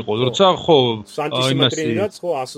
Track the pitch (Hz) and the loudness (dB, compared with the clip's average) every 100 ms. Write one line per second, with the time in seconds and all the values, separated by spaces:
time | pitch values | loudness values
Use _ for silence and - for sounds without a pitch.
0 | 107 107 127 120 190 156 - 151 123 110 | 0 -2 0 2 2 2 4 4 4 -2
1 | 104 - 147 131 131 135 131 151 156 113 | -8 -8 -6 -2 0 2 0 0 -2 -2
2 | 208 - 175 147 131 | -4 -6 -6 -6 -6